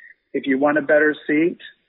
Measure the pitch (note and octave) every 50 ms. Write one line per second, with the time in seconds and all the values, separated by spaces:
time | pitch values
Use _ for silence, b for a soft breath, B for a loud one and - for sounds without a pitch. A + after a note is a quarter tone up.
0 | B B B B _ _ _ C#3+ - C#3 C3+ C3 C#3 D3 D3 D3+ C#3+ C#3 D#3 D3
1 | D3+ D3+ D3 - - - D3+ D3+ D#3+ F3 - - - - - _ _